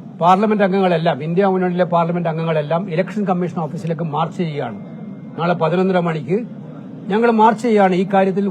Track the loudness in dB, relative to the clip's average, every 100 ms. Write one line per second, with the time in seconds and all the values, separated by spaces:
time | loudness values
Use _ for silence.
0 | -14 0 4 6 4 2 2 4 2 2
1 | 0 0 -2 2 2 2 0 0 2 2
2 | 0 0 -2 -2 -2 -2 0 -2 -2 -4
3 | -4 -2 -2 -2 -2 -4 -6 -6 -6 -4
4 | -4 -4 -4 -4 -6 -4 -6 -8 -14 -14
5 | -14 -14 -12 -4 -2 0 0 2 2 2
6 | 0 -2 -2 -4 -4 -12 -16 -16 -16 -12
7 | -4 2 4 6 4 4 2 4 4 2
8 | 2 2 2 0 -2